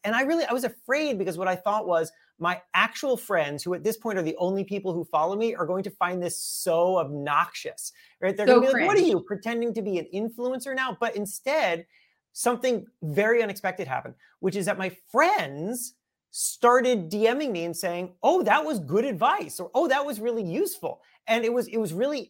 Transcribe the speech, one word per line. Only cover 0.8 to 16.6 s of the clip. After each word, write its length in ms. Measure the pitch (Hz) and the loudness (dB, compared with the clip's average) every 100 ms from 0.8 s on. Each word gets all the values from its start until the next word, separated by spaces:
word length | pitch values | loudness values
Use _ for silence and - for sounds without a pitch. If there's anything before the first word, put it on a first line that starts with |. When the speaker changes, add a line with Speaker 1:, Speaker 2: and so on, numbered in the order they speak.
| - 277 302 214 | -4 -2 0 -2
Speaker 1:
because 200 | 190 165 | -2 -2
what 100 | 185 | -2
I 80 | 180 | -2
thought 300 | 208 214 196 | 0 -2 0
was 240 | 170 160 - _ _ | 0 0 -6 _ _
my 220 | 165 180 - | -4 -4 -2
actual 420 | 185 220 - 285 254 | 2 2 0 -2 -2
friends, 460 | - 190 147 143 | 0 0 0 -2
who 120 | 175 | -4
at 100 | 180 | -4
this 120 | 180 220 | -2 -4
point 220 | 233 196 | -4 -2
are 40 | |
the 140 | 160 - | -2 -2
only 260 | 180 196 | -2 -2
people 280 | 196 202 190 | -4 -6 -4
who 120 | 170 | -4
follow 320 | 160 156 160 202 | -2 0 0 0
me, 180 | 226 | -2
are 120 | 185 160 | -2 -2
going 180 | 185 | -2
to 60 | 196 | -4
find 300 | - 180 180 | -2 -2 0
this 200 | 175 170 | -4 -4
so 580 | - - - 165 175 185 | -8 -4 0 2 4 2
obnoxious, 920 | 147 147 143 147 170 - - - - - - _ | 0 -4 0 2 0 -4 -12 -10 -14 -16 -20 _
right? 160 | 190 196 | -2 2
They're 100 | 208 | 6
Speaker 2:
So 140 | 247 | 8
Speaker 1:
gonna 60 | 262 | 6
be 60 | |
like, 140 | 254 349 | 4 4
"What 100 | 415 | 4
are 40 | |
Speaker 2:
cringe. 80 | 339 | 6
Speaker 1:
you, 120 | 185 | 4
pretending 520 | - 196 220 233 233 | 0 -6 -4 -2 -2
to 80 | 220 | -4
be 160 | 202 180 | -2 -4
an 80 | - | -4
influencer 640 | 190 226 233 247 254 262 | -6 -6 -4 -6 -6 -6
now?" 220 | 254 262 190 | -4 -4 -2
But 140 | 233 | -4
instead, 720 | 202 202 - - 311 220 170 - _ _ _ _ | -2 -6 -6 -2 0 0 -2 -6 _ _ _ _
something 540 | - - 240 254 226 - _ | -4 -2 0 0 -2 -4 _
very 380 | 156 147 214 233 | -4 0 4 2
unexpected 440 | 214 196 190 185 156 | 2 -2 -6 -6 -6
happened, 280 | 127 127 127 _ _ | -6 -6 -14 _ _
which 160 | 190 185 | -4 -2
is 100 | 185 | -2
that 120 | 202 | -2
my 120 | 190 185 _ | -4 -8 _
friends 800 | 233 330 415 156 139 175 240 - - _ _ _ | 2 4 2 -2 -6 -6 -6 -8 -14 _ _ _
started 760 | - - - | -6 -6 2